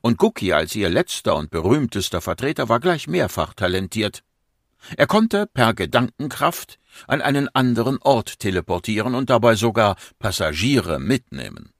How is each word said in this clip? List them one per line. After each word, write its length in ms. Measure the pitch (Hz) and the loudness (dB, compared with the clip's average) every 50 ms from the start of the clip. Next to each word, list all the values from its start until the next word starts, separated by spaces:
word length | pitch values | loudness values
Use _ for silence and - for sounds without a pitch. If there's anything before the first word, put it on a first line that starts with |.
und 160 | - 117 117 - | 2 0 2 2
Gucki 340 | - 226 - - 104 92 | 2 0 0 -2 0 2
als 220 | 80 76 82 80 - | 2 2 0 -2 -4
ihr 160 | 107 101 85 | -2 0 2
letzter 460 | 87 135 185 - - - - - 78 | 2 0 0 -2 -6 -4 -2 0 0
und 140 | 76 76 78 | 0 -2 -4
berühmtester 720 | - 82 80 95 131 151 135 113 - 101 92 - - 87 | -6 -2 2 2 2 2 2 -2 -2 -4 -4 -4 -4 -4
Vertreter 480 | - 95 87 - 131 143 156 - 135 107 | -4 -4 -6 -4 -4 -4 -2 -4 0 0
war 120 | 117 120 | 0 2
gleich 280 | 120 180 170 151 - 143 | 2 0 0 0 -4 -4
mehrfach 460 | 165 180 - - - - 80 - - | -2 -2 -2 -2 -2 -4 -6 -6 -4
talentiert. 680 | - 101 90 92 92 95 92 - 110 104 101 - - _ _ _ _ _ _ _ _ _ _ _ _ - - - | -4 -2 -2 0 -2 -4 -4 -4 -4 -4 -4 -4 -10 _ _ _ _ _ _ _ _ _ _ _ _ -18 -14 -2
Er 100 | - 143 | -2 0
konnte 400 | - 185 220 220 226 - 202 208 | 2 4 2 2 2 0 -2 -2
per 280 | - _ 135 120 113 113 | -2 _ 2 2 2 2
Gedankenkraft 1040 | - 92 - - 120 123 - _ - 143 139 - - 143 165 170 - - _ - _ _ _ _ - - | 0 -4 0 2 0 0 0 _ -8 -8 -8 -4 -2 -2 -2 -2 -4 -14 _ -20 _ _ _ _ -20 -4
an 140 | - 135 151 | -4 -2 0
einen 260 | - 147 139 143 143 - _ | 0 0 0 0 -2 0 _
anderen 440 | 131 127 123 120 113 113 131 139 - | 0 2 2 2 2 0 0 -2 0
Ort 360 | _ 139 135 113 104 - - _ | _ 2 2 2 0 -4 -12 _
teleportieren 760 | - 104 92 90 82 - 90 90 - - 107 104 104 127 123 | -4 -2 -2 -2 -2 -2 -4 -4 -2 -4 -2 -2 -2 -2 -2
und 160 | 127 135 - | -2 2 2
dabei 240 | 127 117 113 117 113 | 2 4 6 4 4
sogar 420 | 101 113 117 101 117 110 101 95 - - - _ _ | 4 2 0 2 4 2 2 2 -2 -10 -20 _ _
Passagiere 800 | - 104 87 - 95 78 76 78 101 135 143 123 95 87 78 67 | -6 -4 -2 -2 -2 -2 -2 0 0 2 2 2 2 0 -4 -4
mitnehmen. 760 | 67 95 135 131 _ _ - 67 58 50 - 50 50 50 _ | 0 0 0 -2 _ _ -14 -12 -12 -12 -14 -16 -20 -20 _